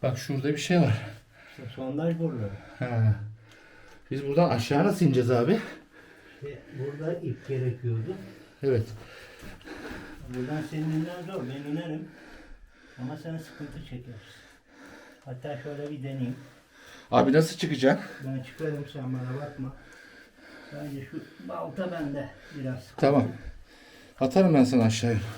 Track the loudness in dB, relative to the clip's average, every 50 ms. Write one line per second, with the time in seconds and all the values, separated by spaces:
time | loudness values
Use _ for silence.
0 | 0 0 0 -2 -2 -2 -2 0 0 0 0 0 2 4 6 6 6 6 4 2
1 | 0 -8 -14 -16 -20 _ _ -20 -20 -20 -18 -16 -14 -14 -10 -8 -6 -4 -2 0
2 | 0 0 0 0 0 -2 -2 -2 -6 -6 -6 -10 -14 -18 -10 -6 -6 -2 2 4
3 | 6 6 4 4 0 -10 -12 -16 -20 -20 -20 -20 -20 -20 -20 -20 -20 -20 -20 -20
4 | -10 -6 -6 -4 -2 2 4 4 6 6 4 0 0 2 4 4 4 4 4 6
5 | 6 6 6 6 4 4 4 4 6 4 4 2 2 -4 -12 -16 -18 _ _ -20
6 | -20 -20 -20 -20 -20 -20 -20 -14 -14 -12 -12 -14 -16 -16 -10 -8 -6 -6 -6 -6
7 | -4 -4 -4 -4 -4 -6 -6 -6 -6 -4 -2 0 0 0 -2 -2 -2 -2 -2 -2
8 | -2 -4 -6 -8 -10 -14 -16 -20 -20 -20 -16 -4 0 2 2 2 2 0 -6 -16
9 | -16 -18 -18 -20 -20 -20 -20 -18 -18 -16 -16 -16 -16 -16 -16 -14 -14 -12 -12 -12
10 | -14 -16 -16 -16 -14 -12 -8 -6 -6 -4 -4 -4 -6 -4 -4 -4 -2 0 0 0
11 | -2 -2 -6 -8 -10 -8 -8 -8 -6 -6 -8 -8 -6 -6 -4 -4 -4 -4 -6 -8
12 | -8 -12 -16 -20 -20 -20 -20 -20 -20 -20 -20 -20 -20 -20 _ _ -20 -20 -14 -10
13 | -8 -8 -8 -8 -8 -8 -8 -8 -10 -12 -14 -12 -12 -12 -12 -14 -14 -12 -12 -12
14 | -12 -12 -16 -16 -16 -20 -20 -20 -20 -20 -20 _ _ _ -20 -20 -20 -20 -20 -20
15 | -20 -20 -20 -20 _ -14 -14 -10 -8 -8 -10 -8 -8 -10 -8 -8 -8 -8 -8 -8
16 | -8 -8 -4 -4 -4 -4 -4 -8 -10 -20 -20 -20 _ _ _ -20 -20 -20 -20 -20
17 | -10 2 4 6 6 8 6 6 6 4 0 -4 -2 -2 0 4 6 4 4 4
18 | 0 -10 -12 -10 -8 -6 -6 -6 -8 -10 -10 -6 -6 -4 -4 -6 -8 -10 -10 -10
19 | -6 -6 -4 -4 -4 -6 -6 -6 -8 -10 -8 -8 -10 -10 -10 -14 -20 -20 -20 -20
20 | -20 -20 -20 -20 -20 -20 _ -20 -20 -20 -20 -20 -18 -16 -12 -12 -10 -10 -10 -10
21 | -12 -10 -10 -12 -12 -12 -18 -16 -10 -8 -8 -6 -6 -8 -6 -4 -4 -4 -4 -4
22 | -4 -4 -4 -4 -6 -8 -10 -16 -20 -16 -12 -8 -6 -6 -6 -6 -10 -14 -4 2
23 | 4 6 6 6 4 2 -2 -8 -12 -12 -14 -14 -18 _ -20 -20 -20 -20 -20 -20
24 | -20 -20 -4 0 0 4 6 8 8 8 8 8 8 8 6 6 6 6 4 4
25 | 2 2 2 2 0 -4 -8